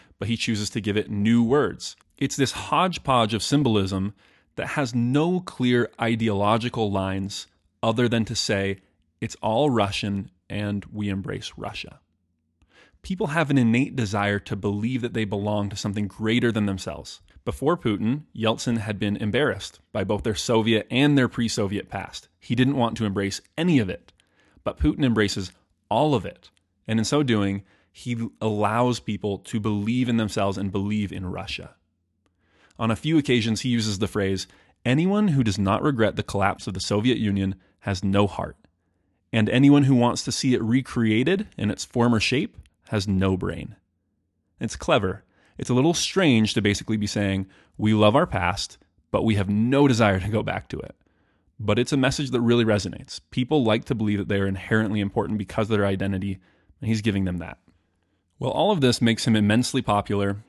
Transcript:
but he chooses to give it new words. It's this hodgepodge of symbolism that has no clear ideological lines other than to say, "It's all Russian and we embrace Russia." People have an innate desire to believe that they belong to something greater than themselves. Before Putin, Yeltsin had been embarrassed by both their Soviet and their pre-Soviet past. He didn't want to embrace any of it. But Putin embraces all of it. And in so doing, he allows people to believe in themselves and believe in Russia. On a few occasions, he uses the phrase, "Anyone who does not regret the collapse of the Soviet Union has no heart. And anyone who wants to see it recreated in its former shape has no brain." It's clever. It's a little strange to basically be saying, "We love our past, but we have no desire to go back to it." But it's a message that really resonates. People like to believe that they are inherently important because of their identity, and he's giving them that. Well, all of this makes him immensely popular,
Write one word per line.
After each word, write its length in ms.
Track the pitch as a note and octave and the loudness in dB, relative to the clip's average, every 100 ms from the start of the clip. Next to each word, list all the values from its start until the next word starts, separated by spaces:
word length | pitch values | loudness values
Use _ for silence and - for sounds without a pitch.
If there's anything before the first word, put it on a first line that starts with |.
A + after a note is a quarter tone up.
| _ - | _ -10
but 80 | G#2 | -6
he 80 | A2+ | -4
chooses 340 | - A2 G#2 | -2 -4 -4
to 100 | A#2+ | -4
give 160 | G#2 G2+ | -2 0
it 120 | - | 0
new 320 | G#2 G#2 A#2 | 0 2 4
words. 540 | A#2 C#3+ A2+ - - - _ _ | 4 2 0 -4 -12 -16 _ _
It's 180 | C#3 - | -4 0
this 160 | C3+ | -2
hodgepodge 840 | - - D3+ F#3 E3 - B2+ A2 | -2 -2 0 0 0 0 2 2
of 80 | A2 | 0
symbolism 720 | - C#3+ C3+ G#2+ F#2+ F#2+ G2 - _ _ _ - | 0 2 2 2 0 -2 -4 -8 _ _ _ -10
that 120 | - | -6
has 240 | - C3 | -4 -2
no 460 | A#2+ A#2+ C#3 E3 F3+ | 0 2 2 2 -2
clear 500 | F3+ - B2 B2 A2+ - | -4 -2 2 2 0 -2
ideological 920 | A#2 A#2 A2+ G2+ G2+ A2+ A#2+ - G#2+ | -2 0 0 0 2 2 0 -4 -2
lines 560 | G2 F#2+ F#2+ G2 - - _ _ _ | -2 -2 -4 -6 -10 -14 _ _ _
other 280 | A2+ A2+ A#2+ | -2 0 0
than 160 | A#2 G#2+ | 0 -2
to 100 | A2+ | -4
say, 440 | - G2+ G2 F#2+ _ _ _ _ | -2 -2 -2 -4 _ _ _ _
"It's 160 | A2+ - | -10 -6
all 280 | G#2+ A2 D3 | -2 0 2
Russian 600 | A#2+ G2+ F#2+ G#2+ G2+ F#2+ _ - | 2 0 -2 -4 -4 -6 _ -10
and 340 | G2 G#2 G#2 - | -6 -4 -6 -8
we 160 | G#2 G#2 | -8 -4
embrace 460 | G2 - G2 - - | -4 -6 -8 -10 -12
Russia." 460 | G#2 - - - _ _ _ _ _ _ _ _ _ _ | -12 -12 -14 -18 _ _ _ _ _ _ _ _ _ _
People 240 | - F#3 E3 | -8 -4 -2
have 220 | D#3 D3 | 0 2
an 80 | C#3+ | 4
innate 380 | A#2 A#2 C#3 C3+ | 4 4 2 -2
desire 440 | A2 G#2 G2+ G2+ | -2 0 0 0
to 160 | - A2+ | -2 -6
believe 440 | G#2 G2+ A2 B2+ | -4 -2 -2 -4
that 120 | A#2 | -4
they 100 | A2+ | -4
belong 460 | G#2+ G#2 G#2 G#2 G#2 | -4 -4 -2 -2 -4
to 80 | G2+ | -4
something 300 | G#2+ G2+ G2+ | -6 -4 -6
greater 440 | - A2 A#2+ A#2+ | -4 0 2 2
than 140 | A2+ G#2 | 2 -2
themselves. 560 | F#2+ F2+ D2 C#2+ - _ - - | -2 -8 -12 -14 -20 _ -12 -8
Before 320 | - C3+ E3+ | -4 -2 0
Putin, 460 | A#2+ G2+ G#2 C#3+ - - | 0 -2 -2 -4 -6 -2
Yeltsin 440 | A2 A2+ - A#2 | 0 0 -2 -2
had 200 | G#2+ G#2 | -4 -4
been 160 | G#2 G2+ | -2 -2
embarrassed 640 | A2 B2 C#3+ G2 - - _ | -2 0 0 -2 -8 -16 _
by 100 | - | -6
both 200 | F#2+ G#2 | -2 -2
their 120 | F2+ G#2 | -2 -4
Soviet 500 | - A2+ G#2+ A2 - | 0 2 4 2 0
and 260 | B2 D3 C#3+ | 2 4 4
their 120 | B2 | 2
pre-Soviet 580 | - A2+ - G2+ G2 - | 0 -2 -2 -2 -4 -6
past. 400 | G2+ F#2 - - _ | -10 -10 -14 -20 _
He 160 | - A#2+ | -4 2
didn't 200 | B2+ C#3+ | 2 2
want 220 | A#2+ A2 | 0 0
to 80 | A2 | -2
embrace 340 | G2 G2 - - - | -2 -4 -6 -10 -4
any 220 | E3+ D3 | 2 2
of 100 | G2 | 2
it. 220 | F2+ - _ _ _ _ _ - | -4 -14 _ _ _ _ _ -10
But 120 | - | -2
Putin 280 | D3+ F#3+ C#3 | -2 2 2
embraces 480 | A2 G#2 - F#2+ - _ _ - | 2 2 0 -8 -12 _ _ -4
all 240 | A2 D3+ | 0 2
of 120 | C3 F2+ | 0 -2
it. 240 | - - _ _ _ - | -12 -20 _ _ _ -6
And 140 | A2+ | -2
in 60 | A2 | 0
so 180 | C#3+ | 0
doing, 400 | C#3+ A2 G2 G2 - _ _ | 2 2 0 -2 -8 _ _
he 340 | - - A#2 A2+ - | -16 -8 -6 -6 -4
allows 580 | A2 G#2 G#2 A2+ B2 A#2 | -4 0 0 2 0 0
people 380 | - G#2 G#2+ F#2+ | -4 -6 -4 -6
to 220 | - A#2 | -6 -6
believe 480 | G#2+ G#2 G#2 B2 B2 | -2 -2 -2 -2 0
in 80 | A#2 | 0
themselves 400 | G#2+ G#2+ G2 F#2+ | 0 -2 -2 -2
and 140 | G2 | -4
believe 420 | G2 G2 G#2+ G2 | -4 -4 -2 -4
in 120 | E2+ F2+ | -6 -8
Russia. 500 | F2 F#2 - - - _ _ _ _ _ _ _ _ _ - | -8 -10 -12 -14 -20 _ _ _ _ _ _ _ _ _ -4
On 140 | A2+ | -2
a 60 | A2+ | -2
few 200 | D3+ D#3+ | 2 2
occasions, 440 | C#3+ B2 A2 A2 | 4 2 2 -2
he 80 | C3 | 0
uses 300 | A#2 A2 G2 | 0 0 -2
the 100 | G2+ | -2
phrase, 360 | A2 G2 F#2+ - _ _ _ | 0 -2 -2 -6 _ _ _
"Anyone 460 | - C3 F3+ G3+ G#3 | 0 2 2 2 2
who 140 | C#3 | 2
does 140 | A2+ G2 | 2 0
not 240 | G2 G#2+ | 2 2
regret 360 | D3+ C3 G#2+ - | 2 2 0 0
the 60 | |
collapse 440 | - G2+ G2 F#2 - | -4 -2 0 -2 -6
of 60 | |
the 80 | G2 | -8
Soviet 360 | - G#2 A#2 A#2 | -2 0 2 2
Union 380 | G#2+ G2 G2 F#2+ _ _ | 0 0 0 -2 _ _
has 220 | - F#2+ | -6 -2
no 240 | G2 G2 G2+ | 0 2 2
heart. 300 | - F2+ - _ _ _ _ _ _ _ | 0 -8 -10 _ _ _ _ _ _ _
And 180 | A#2 A2 | 0 2
anyone 340 | B2 C#3 C#3+ | 6 8 8
who 120 | C3+ C3 | 6 4
wants 280 | A#2+ - - | 4 0 -4
to 60 | |
see 200 | A#2 C3+ | -4 0
it 80 | B2 | 0
recreated 840 | A2 B2+ B2+ - A2+ G#2+ C3+ G3 G#3 - | 2 0 0 0 2 2 2 0 -4 -4
in 140 | G#2+ | -4
its 140 | - - | -4 -4
former 340 | B2 A#2+ A2+ | 0 2 4
shape 380 | - B2+ G3+ - - _ - | 2 0 -2 -8 -20 _ -6
has 180 | A2 G2 | -4 0
no 300 | F#2+ F#2+ F#2 | 2 2 0
brain." 400 | F#2 E2+ - - _ _ _ _ _ _ _ - | -2 -6 -10 -14 _ _ _ _ _ _ _ -10
It's 160 | A2+ - | -8 -6
clever. 480 | - D3 F#2+ F#2 - _ _ - | 0 2 2 -4 -12 _ _ -10
It's 140 | - | -2
a 20 | |
little 220 | B2 D3+ E3+ | 2 2 2
strange 580 | - - F3 A#2 G#2+ | -2 2 4 4 4
to 80 | - | 2
basically 360 | G#2 G#2 - A2 | 0 0 -2 -4
be 100 | G#2 | -2
saying, 400 | - G2+ F#2+ F#2+ - _ - | -2 0 -2 -4 -12 _ -2
"We 160 | G#2+ G#2+ | 2 6
love 200 | G#2 A#2+ | 6 6
our 120 | F3 | 2
past, 500 | G#2 F2+ F#2 - - _ _ _ | 0 -2 -2 -6 -14 _ _ _
but 140 | G#2 | 0
we 120 | G#2+ G#2 | 2 2
have 140 | F#2+ | 2
no 380 | G#2 A#2 C#3 C#3+ | 0 2 4 4
desire 320 | A#2 A2+ F#2+ | 6 4 2
to 100 | G2 | 0
go 140 | G#2+ | -2
back 260 | - F#2 - | -2 -6 -8
to 100 | - | -12
it." 160 | - - _ _ _ _ _ - | -12 -16 _ _ _ _ _ -8
But 200 | G#2+ G#2 | -2 0
it's 120 | B2 | 2
a 60 | D3 | 2
message 320 | C3 C3+ C#3 | 2 0 -2
that 120 | B2 | 0
really 220 | A#2 A#2+ | 4 4
resonates. 580 | A2 G#2 F#2+ - - - - | 4 2 0 -8 -14 -18 -8
People 320 | - C3+ D3+ | -4 0 2
like 220 | A2+ A2 - | 2 0 0
to 100 | A#2+ | -2
believe 240 | G#2+ G#2 | 0 0
that 80 | F#2+ | 0
they 120 | G2+ | -2
are 60 | G2 | -2
inherently 540 | F#2+ - A2 A2 G#2 | -4 0 0 2 0
important 400 | G2+ A#2 G2+ G#2+ | -2 -2 -2 -2
because 260 | G2 - G#2 | -4 -4 0
of 100 | G#2+ | 0
their 120 | G2+ | 0
identity, 500 | F#2+ G2 G2 G2 F#2+ _ _ _ _ | 0 -2 -4 -4 -6 _ _ _ _
and 80 | A2 | -2
he's 140 | A2 | 0
giving 240 | G#2+ G2 F#2 | 0 0 0
them 140 | F2+ | -4
that. 180 | E2+ - _ _ _ _ _ _ _ - | -8 -14 _ _ _ _ _ _ _ -8
Well, 140 | C3 | -4
all 200 | - F3 | 0 0
of 100 | G3+ | 2
this 200 | C3 A#2 | 2 4
makes 240 | A2+ A2+ - | 2 2 2
him 100 | A2 | 2
immensely 460 | G#2 A2 A#2+ C3+ | 4 2 2 -2
popular, 640 | A#2 G#2 - G2+ G2+ G2+ | 0 0 0 -2 -2 -4